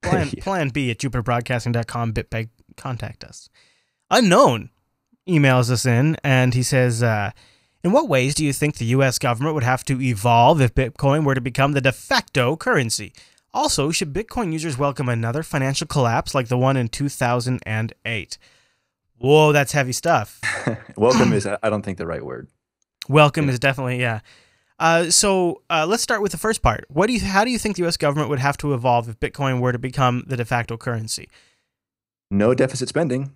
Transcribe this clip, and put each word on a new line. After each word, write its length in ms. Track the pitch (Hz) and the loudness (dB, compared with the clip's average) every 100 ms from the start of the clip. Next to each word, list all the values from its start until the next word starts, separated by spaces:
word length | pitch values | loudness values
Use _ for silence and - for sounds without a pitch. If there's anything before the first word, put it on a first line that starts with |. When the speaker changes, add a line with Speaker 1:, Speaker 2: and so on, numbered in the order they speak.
Speaker 1:
Plan, 280 | - 175 151 | 0 -2 -2
Speaker 2:
<laughs> 40 | |
Yeah. 80 | 135 | -6
Speaker 1:
plan 260 | - 190 143 | -4 -2 -2
B 200 | 123 131 | -2 -4
at 80 | 113 | -4
jupiterbroadcasting 720 | 139 123 113 120 120 123 117 | -4 -4 -2 -2 -2 -4 -2
dot 140 | 120 117 | -4 -4
com, 280 | 123 117 | -6 -4
bitbag, 340 | 113 - 113 113 _ _ - | -4 -6 -8 -10 _ _ -14
contact 440 | - 117 107 - | -10 -10 -10 -14
us. 280 | - - - _ _ _ _ _ _ | -20 -20 -20 _ _ _ _ _ _
Unknown 600 | 226 220 185 269 117 - _ _ _ _ _ - | 2 6 6 6 4 -6 _ _ _ _ _ 0
emails 420 | 170 139 127 120 | 4 4 4 2
us 140 | 123 127 | 0 2
in, 300 | 120 147 160 | 2 2 0
and 300 | 139 131 127 | 0 2 2
he 80 | 120 | 0
says, 400 | 123 135 123 113 | 0 2 2 2
uh, 300 | 120 107 101 - _ _ _ _ | 0 0 -4 -8 _ _ _ _
"In 80 | 175 | 0
what 160 | 240 311 | 2 2
ways 260 | 139 131 | 0 0
do 80 | 147 | 0
you 120 | 151 | -2
think 220 | 135 151 - | 0 -2 -2
the 100 | 113 | 0
U 160 | 131 | 2
S 160 | 135 - | 2 0
government 340 | 135 117 147 | -2 -2 -2
would 80 | 156 | -2
have 220 | 123 127 | 0 -2
to 160 | - 135 | -2 -2
evolve 580 | 131 107 113 117 120 160 | -2 -2 2 6 6 6
if 120 | 127 | 2
Bitcoin 480 | - 131 - 143 147 147 | 2 -2 -2 0 2 0
were 80 | |
to 60 | 131 | -2
become 300 | 123 120 139 | -4 -2 0
the 100 | 143 | 2
de 100 | 127 | 0
facto 640 | 123 - 262 - - 123 160 | -4 -2 -2 -2 -2 0 -2
currency? 560 | - 214 117 - 104 - - _ _ | 0 0 0 -4 -8 -18 -20 _ _
Also, 380 | - 294 - 143 | -4 -2 0 -2
should 240 | 165 165 | -2 -4
Bitcoin 400 | 143 220 - 202 | -6 -8 -6 -4
users 240 | 160 160 127 | -4 -6 -2
welcome 320 | 143 131 131 | -4 -2 -4
another 320 | 117 113 127 | -2 -2 -4
financial 440 | 165 151 135 139 160 | -4 -2 -2 -4 -4
collapse 480 | 147 120 117 - | 0 2 0 -2
like 140 | 143 120 | -4 -2
the 80 | 123 | 0
one 220 | 131 135 | 2 2
in 100 | 117 | -2
two 220 | - 143 | -4 -6
thousand 500 | - 123 123 120 127 - | -2 -2 0 -2 -6 -4
and 260 | 110 110 - - | -4 -4 -8 -8
eight?" 320 | 113 82 - _ _ _ _ _ _ _ _ | -8 -10 -16 _ _ _ _ _ _ _ _
Whoa, 340 | 123 151 151 | 4 6 6
that's 200 | 147 139 | 4 2
heavy 200 | 147 127 | 0 -2
stuff. 480 | 123 165 151 101 - - - - | -2 0 0 0 -8 -8 -4 -6
Speaker 2:
<laughs> 300 | 110 - - | -6 -10 2
Welcome 380 | 110 123 - | 4 6 4
is, 120 | 107 98 | 2 0
I 220 | 101 110 | -2 -2
don't 140 | 104 | -2
think, 160 | 101 92 | -4 -8
the 80 | 82 | -6
right 180 | 78 | -8
word. 240 | 65 60 - _ _ _ _ _ - | -8 -12 -14 _ _ _ _ _ 2
Speaker 1:
Welcome 420 | 143 147 151 147 | 6 6 4 -2
Speaker 2:
Yeah. 40 | |
Speaker 1:
is 60 | 123 | 0
definitely, 420 | 135 131 127 123 | 0 -2 -4 -4
yeah. 200 | 123 110 - - _ _ _ _ | -4 -4 -10 -20 _ _ _ _
Uh, 320 | 160 165 170 | 2 2 2
so, 500 | 175 208 190 175 - _ | 2 2 2 0 -2 _
uh, 160 | 165 160 | -2 0
let's 160 | 226 | -2
start 200 | - 226 | -2 -2
with 100 | 202 | -2
the 60 | 160 | -2
first 240 | 214 220 | -4 0
part. 240 | 135 110 - | 0 -2 -4
What 180 | 135 208 | 0 0
do 40 | |
you, 80 | 240 | 0
how 240 | 190 196 | 0 2
do 60 | 226 | 2
you 80 | 240 | 0
think 180 | 214 190 | -4 -2
the 60 | |
U 40 | 170 | -2
S 120 | - | 0
government 320 | 151 143 135 | 0 0 -2
would 80 | 139 | 0
have 180 | 135 143 | -2 -2
to 140 | 147 | -2
evolve 380 | 139 123 120 117 | -2 2 0 0
if 100 | 110 | -8
Bitcoin 400 | 143 - 135 127 | -8 -4 -2 0
were 120 | 123 | 0
to 60 | 120 | -2
become 460 | 127 127 131 123 - | -6 0 0 0 -4
the 120 | 127 | -6
de 60 | 117 | -2
facto 320 | 123 117 117 | -4 -4 -8
currency? 500 | - 113 110 - - _ _ _ _ _ _ _ _ _ _ | -6 -6 -6 -10 -12 _ _ _ _ _ _ _ _ _ _
Speaker 2:
No 240 | 98 107 | 0 2
deficit 340 | 123 131 123 127 | 2 0 -2 -4
spending. 440 | - 165 127 139 | -2 -2 -2 -6